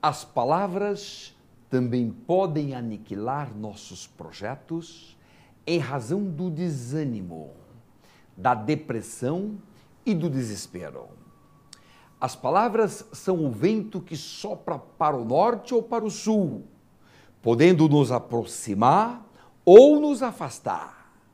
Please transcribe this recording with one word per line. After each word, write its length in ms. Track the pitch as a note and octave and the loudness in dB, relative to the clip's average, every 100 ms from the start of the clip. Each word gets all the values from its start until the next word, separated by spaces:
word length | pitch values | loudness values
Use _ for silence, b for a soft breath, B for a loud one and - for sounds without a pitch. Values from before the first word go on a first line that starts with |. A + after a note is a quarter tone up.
As 200 | D#3 C#3+ | -2 -4
palavras 1080 | - - A#2+ E3 G3 F#3 G3+ G3+ - - - _ _ _ _ | -8 -4 -2 -2 -2 -4 -6 -6 -12 -18 -20 _ _ _ _
também 400 | B2+ B2 B2 A#2 | -4 -2 -2 -4
podem 640 | - - F3+ F#3+ D#3 D3 | -6 -4 -2 0 -4 -6
aniquilar 800 | B2+ A#2 G#2 A2 G2 A2 C#3+ C#3 | -8 -10 -12 -12 -10 -6 -8 -8
nossos 500 | G#2+ G#2+ F#2+ - F#2 | -12 -14 -14 -20 -20
projetos 1120 | - _ D#2+ - G#2 C3 - E3 E3 - - - b b b b | -20 _ -20 -12 -12 -12 -10 -12 -12 -20 -20 -20 b b b b
em 140 | - E3 | -4 -4
razão 460 | B2 C#3 A2 F#3 | -2 -8 -4 -4
do 260 | G3+ D3+ F3+ | -4 -6 -8
desânimo, 1000 | D#3 F3+ C#3+ A#2+ D3+ D3 A2 F2+ D#2+ D2+ - - - _ _ b b b - | -4 -4 -6 -6 -6 -4 -6 -10 -14 -18 -20 -20 -20 _ _ b b b -6
da 160 | G#2+ | -2
depressão 1040 | A#2+ G#2+ D3 - A#2 - - B2 E3+ G#3 G#3 - b b _ | -2 -2 -4 -4 -10 -10 -8 -6 -4 -6 -12 -18 b b _
e 80 | - | -4
do 160 | F#3 E3 | -2 -2
desespero. 760 | C3+ A#2+ G2 - F2 D#2+ C2+ A1 G1+ - - _ _ _ B B B B B | -4 -6 -10 -12 -14 -14 -16 -20 -20 -20 -20 _ _ _ B B B B B
As 140 | B2+ | -8
palavras 760 | - C3 E3+ A#3 A3 G#3+ - - | -6 0 2 2 0 0 -2 -18
são 340 | - - F#3 D3+ | -10 -2 -2 -2
o 60 | |
vento 480 | G#2+ D#3+ A3 G#3 F#3+ | 0 0 0 -4 -12
que 160 | - D#3+ | -12 -14
sopra 600 | - - G3+ G#3 - D3 | -12 -14 -12 -10 -8 -8
para 400 | - - D3+ C#3 | -10 -2 0 0
o 80 | |
norte 480 | A2+ C3+ G#3+ A#3 - | 0 2 2 0 -2
ou 120 | A#3+ | -2
para 200 | A3+ A#3 | -2 -4
o 60 | A3 | -4
sul, 540 | - G#3 G#3+ F3 A2 - _ _ _ b b b b | -6 0 0 0 -4 -14 _ _ _ b b b b
podendo 480 | A#2 A#2 D#3+ F3+ D#3 | 0 4 6 6 4
nos 220 | D3 B2+ | 4 2
aproximar 1120 | B2 - A#2+ A2 - - G2 A#2+ E3+ A3+ A#3+ - b b _ | -2 -4 -6 -6 -12 -8 0 4 4 0 -6 -18 b b _
ou 360 | - B3 C#4 D4+ | 12 12 12 8
nos 200 | D4 C4 | 2 -2
afastar. 960 | B3+ F3+ D3+ - - F2 D#2 - - _ _ | -6 -8 -12 -10 -8 -8 -10 -20 -20 _ _